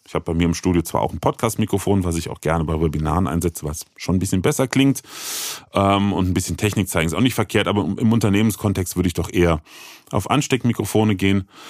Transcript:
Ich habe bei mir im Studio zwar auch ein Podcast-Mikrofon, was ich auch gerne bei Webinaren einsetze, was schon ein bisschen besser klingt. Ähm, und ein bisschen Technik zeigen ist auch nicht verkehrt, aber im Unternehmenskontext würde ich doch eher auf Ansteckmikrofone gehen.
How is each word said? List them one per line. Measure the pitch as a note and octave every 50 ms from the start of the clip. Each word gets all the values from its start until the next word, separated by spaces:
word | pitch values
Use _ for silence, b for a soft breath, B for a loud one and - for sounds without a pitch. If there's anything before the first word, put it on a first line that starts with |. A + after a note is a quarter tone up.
| _
Ich | - -
habe | E2 -
bei | - E2
mir | E2 F2
im | E2+ E2+
Studio | - - F#2 F2+ E2+
zwar | E2 - - -
auch | A1 - E2+
ein | E2
Podcast-Mikrofon, | - - - - - A2+ - - A2 - - G2 - G2 G2+ G2+ F2
was | F2 E2+ E2
ich | E2 -
auch | - -
gerne | - D#2 E2 E2+ D#2+
bei | D2+ D#2+ D#2
Webinaren | E2 D#2+ C#2 D2+ D#2+ D#2 D2+ F2 F#2 C2
einsetze, | D2 E2+ E2+ E2+ - - -
was | D2 D2+ - - - _
schon | - - - F#2
ein | F#2+
bisschen | F#2 F#2 - F#2 -
besser | - D3+ - C3+ B2+
klingt. | - C3+ C#3 C#3 C3 - B B B B B B B B B B B B B B -
Ähm, | G2+ G2 G2 G2 G2+ G2+ G2+ F#2
und | - F#2+ F#2
ein | F2
bisschen | E2+ - - E2 -
Technik | - G#2+ - A2 F#2+ -
zeigen | - F2+ E2 E2
ist | D#2
auch | F2
nicht | A#2+ B2+ -
verkehrt, | - G#2 - - G#2+ F#2+ E2+
aber | G2+ G#2 F2
im | D#2+ G2 - - A2 A2+
Unternehmenskontext | A#2 G#2+ G#2 F#2+ G2+ A2 A2+ G2+ - - G#2 F#2 G2 F#2 - -
würde | F2+ F2+ F2+
ich | -
doch | E2+ E2 -
eher | - F2+ F2 E2+ E2 D2+ B B B B B B B B B B
auf | - - G2 -
Ansteckmikrofone | A#2 D3 C#3+ - C3+ A#2+ - B2 A2+ - G#2 - - G#2+ G#2+ G#2+ G#2
gehen. | F#2 G2 G2 G2 G2 F#2+ B B B B B